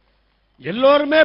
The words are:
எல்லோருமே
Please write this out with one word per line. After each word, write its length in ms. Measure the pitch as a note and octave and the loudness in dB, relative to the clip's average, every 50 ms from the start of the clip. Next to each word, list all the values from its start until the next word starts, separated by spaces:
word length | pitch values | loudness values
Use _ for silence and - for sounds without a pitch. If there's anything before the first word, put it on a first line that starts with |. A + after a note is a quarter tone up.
| _ _ _ _ _ _ _ _ _ _ _ _ | _ _ _ _ _ _ _ _ _ _ _ _
எல்லோருமே 600 | B2+ D3 F#3+ A#3+ C4 C4+ C#4+ C#4+ D4 C#4+ D4+ D#4 D#4 | -14 -12 -6 -2 0 2 2 0 0 0 0 0 0